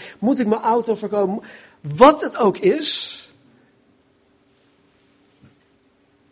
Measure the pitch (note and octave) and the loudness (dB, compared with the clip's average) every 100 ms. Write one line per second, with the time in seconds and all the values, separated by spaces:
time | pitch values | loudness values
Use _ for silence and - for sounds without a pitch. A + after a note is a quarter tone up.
0 | - - G#3+ C#4 G#3 A3+ A3+ A#3 A3+ G#3+ | -8 -6 -2 0 0 -2 0 -2 -2 -6
1 | G3+ G#3 F#3+ G#3+ - - - _ D3 D3 | -6 -4 -2 -4 -12 -20 -20 _ -8 6
2 | C4 D#4 D#4 - G#3+ F3+ F#3+ D4 - - | 6 6 0 -2 0 0 0 0 -2 -6
3 | - - - _ _ _ _ _ _ _ | -8 -14 -20 _ _ _ _ _ _ _
4 | _ _ _ _ _ _ _ _ _ _ | _ _ _ _ _ _ _ _ _ _
5 | _ _ _ _ _ _ _ _ _ _ | _ _ _ _ _ _ _ _ _ _
6 | _ _ _ | _ _ _